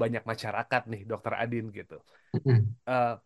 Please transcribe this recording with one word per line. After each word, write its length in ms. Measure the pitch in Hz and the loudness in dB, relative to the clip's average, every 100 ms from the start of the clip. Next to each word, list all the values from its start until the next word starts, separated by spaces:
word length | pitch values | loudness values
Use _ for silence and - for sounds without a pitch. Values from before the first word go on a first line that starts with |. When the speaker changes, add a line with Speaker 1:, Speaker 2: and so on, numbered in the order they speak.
Speaker 1:
banyak 220 | 117 117 113 | 0 0 -4
masyarakat 500 | 113 113 104 117 123 113 | -6 -4 -4 -2 -2 -2
nih, 100 | 107 104 | -10 -6
Dokter 240 | 107 117 104 | -6 -4 -4
Adin 240 | 117 120 110 101 | -2 -4 -6 -10
gitu. 160 | 92 76 - _ _ - | -14 -18 -20 _ _ -2
Speaker 2:
Mm-mm. 400 | 139 120 104 113 - | 6 6 6 0 -2
Speaker 1:
Eh, 180 | 127 120 117 | 2 2 0